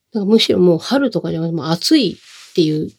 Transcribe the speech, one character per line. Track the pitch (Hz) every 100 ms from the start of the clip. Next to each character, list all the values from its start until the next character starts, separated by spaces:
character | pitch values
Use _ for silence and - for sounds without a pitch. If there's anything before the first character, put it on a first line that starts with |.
| _
な | 226
ん | 196
か |
む | 220
し | -
ろ | 202
も | 180 165
う |
春 | - 277 277
と | 170
か | 170
じ | 165
ゃ |
な | 165
く |
て | 165
も |
う | 151
暑 | 170 - 311
い | 202 -
っ | - - -
て | -
い | 156 151
う | 160